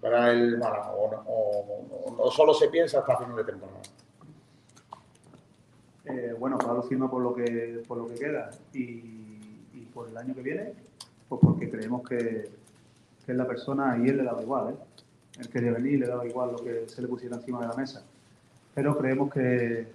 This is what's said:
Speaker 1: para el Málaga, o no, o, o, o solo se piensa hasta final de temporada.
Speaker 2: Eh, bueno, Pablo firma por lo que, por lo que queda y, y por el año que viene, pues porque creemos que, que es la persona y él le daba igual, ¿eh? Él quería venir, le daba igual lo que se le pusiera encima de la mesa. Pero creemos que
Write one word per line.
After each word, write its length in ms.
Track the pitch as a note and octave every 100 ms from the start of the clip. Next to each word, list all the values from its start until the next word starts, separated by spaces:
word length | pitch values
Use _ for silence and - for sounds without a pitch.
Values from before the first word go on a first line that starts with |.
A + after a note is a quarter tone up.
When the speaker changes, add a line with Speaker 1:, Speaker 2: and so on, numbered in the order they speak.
Speaker 1:
para 320 | A2 A#2+ A#2+
el 260 | A#2+ A#2+ A#2
Málaga, 340 | A2+ G#2 -
o 180 | G2 G#2+
no, 120 | G#2+ A2
o, 880 | A2+ G#2+ G#2 G2+ G#2 - - G#2+ A2+
o, 100 | B2
o 40 |
solo 240 | B2 D#3
se 140 | D3+ D#3
piensa 320 | D#3+ D#3+ C#3+
hasta 180 | B2 B2
final 180 | A#2+ A#2
de 80 |
temporada. 340 | A2 G2 F#2+ F#2 - - _ _ - - _ _ _ - _ - - _ - - _ _ _ _ _ _ -
Speaker 2:
Eh, 280 | C3 A#2+ A#2
bueno, 200 | B2+ C3
Pablo 240 | A#2 B2
firma 280 | A#2+ B2+ B2+
por 120 | B2+
lo 120 | B2
que, 480 | B2 A#2+ A#2 A#2 A#2 A#2
por 120 | A#2+
lo 80 | A#2
que 80 |
queda 360 | A#2+ C#3+ C#3+ - - -
y, 80 | C3+ A#2+ A#2 A#2 A2 G#2+ G#2+ G#2+ G#2+ A2+
y 140 | B2+ A2+
por 140 | A#2+ A2+
el 80 | A2+
año 180 | B2+
que 80 | C3
viene, 300 | B2+ F3 G#3+ - - _ - _ -
pues 120 | B2+
porque 300 | - - -
creemos 380 | A2+ A2 B2 -
que, 420 | A#2+ A#2 A2 G#2 - - - - _ _ _
que 80 | -
es 40 | B2
la 100 | B2+
persona 520 | B2 - C#3 C3+ A#2+
y 100 | A#2+
él 80 | C#3
le 80 |
daba 180 | B2+ A#2
igual, 280 | A2+ C3 -
¿eh? 60 | - - - _ _ _ -
Él 100 | A#2
quería 240 | C3 A#2+
venir, 280 | A#2 C3 C#3+
le 60 | B2
daba 200 | B2 A#2+
igual 260 | A#2+ B2
lo 60 | A#2
que 300 | A#2+ A#2 A2+
se 120 | -
le 80 | B2
pusiera 280 | B2 B2 A#2+
encima 240 | B2 B2
de 80 | A#2
la 60 |
mesa. 280 | A#2 C3 - - - _ - _ - _
Pero 240 | - C#3 D3
creemos 340 | C3 C3 C#3+
que 580 | - B2+ B2 A#2 A#2 A2+